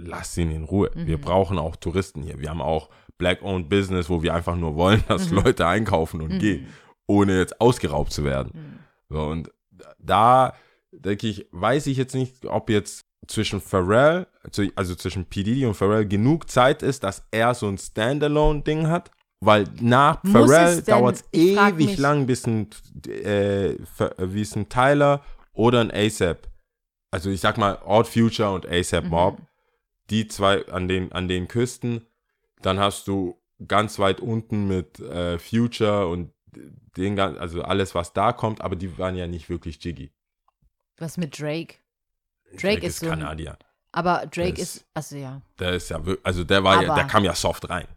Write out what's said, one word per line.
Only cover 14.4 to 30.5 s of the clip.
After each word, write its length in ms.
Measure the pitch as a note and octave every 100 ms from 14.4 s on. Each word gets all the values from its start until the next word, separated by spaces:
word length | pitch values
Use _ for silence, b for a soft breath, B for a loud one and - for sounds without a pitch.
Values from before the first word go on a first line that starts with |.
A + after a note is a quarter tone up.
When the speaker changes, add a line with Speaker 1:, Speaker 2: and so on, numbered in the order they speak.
| E2
Speaker 1:
zu-, 200 | - G2+
also 200 | - F2+
zwischen 320 | F2 F#2 F#2+ F2
P. 160 | G2+
Diddy 240 | G2 C3 B2+
und 80 |
Pharrell 320 | G2 G2 G#2+ G#2
genug 400 | G2+ B2 D#3+ -
Zeit 320 | B2+ B2+ D3+
ist, 220 | A#2 C3
dass 180 | G2 - -
er 220 | A2 A#2
so 140 | A#2+ G#2
ein 80 | G2
Standalone-Ding 1120 | - - A2+ D3 D3 D3+ D3+ D3+ D3 D#3 D#3
hat, 220 | F3 - _ _ _
weil 240 | G2+ G#2+ G2 -
nach 420 | A#2 B2+ D3 D#3+
Speaker 2:
Muss 80 | F#3+
Speaker 1:
Pharrell 460 | A#2+ A#2 D#3 E3+ E3+
Speaker 2:
es 60 |
denn, 100 | -
Speaker 1:
dauert's 300 | A#2+ B2 - -
Speaker 2:
ich 240 | D#3+ F3
frag 200 | G3+ G3+
Speaker 1:
ewig 120 | E3 G3+
Speaker 2:
mich 120 | F#3
Speaker 1:
lang, 280 | C#3 D3 B2+
bis 200 | B2 -
ein, 220 | A2 - - - - -
äh, 680 | - G2+ G2+ G2+ G2 F2+ - - -
Ph-, 180 | G#2+ -
wie 220 | F#2 G2+
es 140 | G#2 A2
ein 120 | G2+
Tyler 540 | B2 C3+ D3 C#3+ C#3+ b b b
oder 280 | - A2+ A#2+
ein 100 | A2+
A$ap, 580 | G2 G#2+ - F2+ D#2 - - _ _ _ _ _
also 200 | F#2 G2
ich 100 | G2
sag 180 | A2 A2+
mal 200 | G2+ F2
Odd 240 | D#2+ G#2+ A#2
Future 420 | A2+ A2+ - G#2
und 160 | F#2 -
A$ap 380 | F2 F2+ F2
Speaker 2:
Mhm. 60 | F2
Speaker 1:
Mob, 280 | E2 F#2 - - _ _ _ _ _ -
die 160 | G#2+ G#2+
zwei 400 | - G2